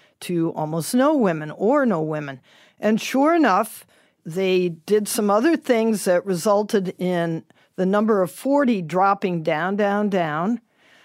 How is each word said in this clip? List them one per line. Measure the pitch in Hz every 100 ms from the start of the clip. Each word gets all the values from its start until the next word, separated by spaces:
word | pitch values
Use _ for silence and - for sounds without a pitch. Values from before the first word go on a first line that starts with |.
| _ -
to | - 170 165
almost | - 151 160 151
no | 247 277 311
women | 202 160 151
or | 156 202 294 254
no | 170
women. | 156 151 143 131 _ _ _ _
And | 208 220
sure | - 262 294 339
enough, | 269 185 226 - - _ _ _ -
they | 165 190 185 180
did | 165 - 208 208
some | - 208
other | 208 285 330
things | - 226 226 208 202
that | 175 190
resulted | 180 214 202 214 214 185 -
in | 180 175 170 165 - _ _ -
the | 185
number | 202 214 208
of | 175
forty | - 262 285 262 208
dropping | 160 180 196 196 196 170
down, | 160 151 175 202
down, | 202 202 208
down. | 190 165 151 185 233 _ _ _ -